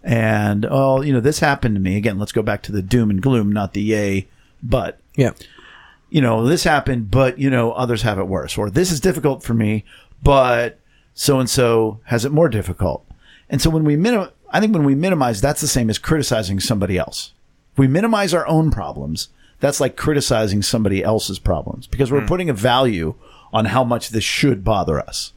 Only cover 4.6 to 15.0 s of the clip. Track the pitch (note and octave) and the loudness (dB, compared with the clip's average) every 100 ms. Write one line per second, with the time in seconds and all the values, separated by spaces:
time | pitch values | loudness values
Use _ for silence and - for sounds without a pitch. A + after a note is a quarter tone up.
4.6 | B2 B2+ F#2+ - _ - A#2+ - - - | -2 -2 -2 -10 _ 0 0 0 -20 -20
5.6 | - - - _ _ D#3 B2 A2 A#2 E3+ | -20 -20 -20 _ _ 0 2 2 2 2
6.6 | - D3 C#3+ A#2+ G#2 B2 C3 C3+ C3+ B2+ | 2 0 0 -4 0 2 2 2 0 2
7.6 | A#2 A2+ B2 A2+ A2+ G2 F#2 F#2 C2+ - | 0 -2 -2 0 0 -2 -2 -4 -4 -6
8.6 | G#2 G#2+ F#3 D3+ F3+ D#3+ C#3+ C3+ - A#2 | -2 0 0 0 -2 0 -2 -2 -2 0
9.6 | G#2+ G#2+ - - _ - C#3 C#3 B2+ A#2 | 0 -2 -6 -20 _ 0 4 4 4 2
10.6 | A#2+ - _ _ _ - - C3 B2 - | 0 -6 _ _ _ -4 0 2 2 2
11.6 | A#2+ A2+ A2 G#2+ - A#2 B2+ D3 E3 A2 | 4 4 2 -4 -4 -2 0 2 2 0
12.6 | F#2 F2 F2 B1+ _ - _ - _ C#3 | -4 -4 -4 -4 _ -20 _ -20 _ -2
13.6 | E3 D#3+ D3+ D3 G#3+ A#3 F3+ _ - - | 0 2 2 2 2 0 -4 _ -4 0
14.6 | A3 F#3+ C#3+ C3+ | 2 2 2 2